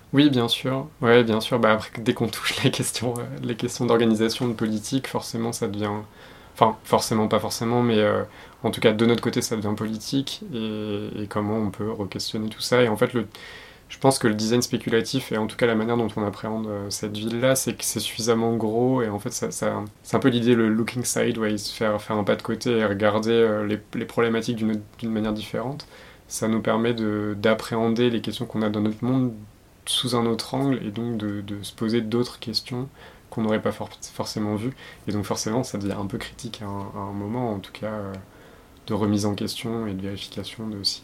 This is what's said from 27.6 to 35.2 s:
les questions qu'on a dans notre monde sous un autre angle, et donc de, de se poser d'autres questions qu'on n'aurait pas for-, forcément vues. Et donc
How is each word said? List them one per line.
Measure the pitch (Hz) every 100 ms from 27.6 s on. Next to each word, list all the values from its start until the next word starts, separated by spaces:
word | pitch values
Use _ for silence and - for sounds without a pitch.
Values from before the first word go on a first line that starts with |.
| - 117 117 117 123
les | 113
questions | 107 107 120
qu'on | 113
a | 107
dans | 107
notre | 107 107
monde | 120 131 127 110 107 - - -
sous | - - 131 120
un | 117
autre | 113 -
angle, | 131 139 127
et | 110
donc | 107 117 117
de, | 104 101
de | 101 101
se | 98
poser | - 110 117
d'autres | 110 117 123 -
questions | - 101 - 123 139 - - - -
qu'on | -
n'aurait | 110 107
pas | 117
for-, | - 104 - -
forcément | - 107 117 104 104
vues. | 120 131 - - -
Et |
donc | 104